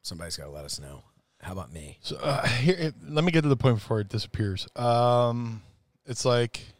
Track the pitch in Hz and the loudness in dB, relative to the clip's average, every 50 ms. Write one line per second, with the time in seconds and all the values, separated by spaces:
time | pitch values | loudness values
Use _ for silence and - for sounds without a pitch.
0 | _ - 87 80 85 85 80 - 76 73 71 73 76 73 - - 73 69 71 - | _ -12 -12 -10 -10 -10 -10 -10 -10 -12 -12 -14 -12 -10 -12 -12 -12 -14 -18 -18
1 | - _ _ _ _ _ _ _ - 92 92 95 87 64 76 82 76 73 - _ | -20 _ _ _ _ _ _ _ -14 -12 -10 -10 -10 -12 -14 -16 -16 -16 -20 _
2 | _ - - - - 147 147 135 - - 117 123 123 160 185 180 165 156 - - | _ -10 -10 -6 -2 -2 -2 0 0 0 0 2 4 2 2 2 0 -4 -4 -6
3 | - 143 147 151 160 180 165 165 151 147 139 120 - 135 120 107 - - 113 110 | -14 -4 0 2 2 4 4 4 6 6 4 4 6 4 4 4 0 -2 -2 -2
4 | 104 98 - 107 - - _ - 110 101 95 92 - - _ - 120 120 120 120 | -2 -2 -4 -6 -6 -4 _ -2 -2 -2 -2 -4 -6 -10 _ -2 0 2 4 4
5 | 120 120 120 120 120 120 117 120 120 117 113 107 - - _ _ _ _ _ _ | 6 6 6 4 4 2 2 -2 -4 -6 -8 -10 -12 -18 _ _ _ _ _ _
6 | _ - 123 - - 131 123 120 120 117 _ - - - - _ | _ -10 -8 -2 2 2 4 4 2 0 _ -10 -14 -14 -20 _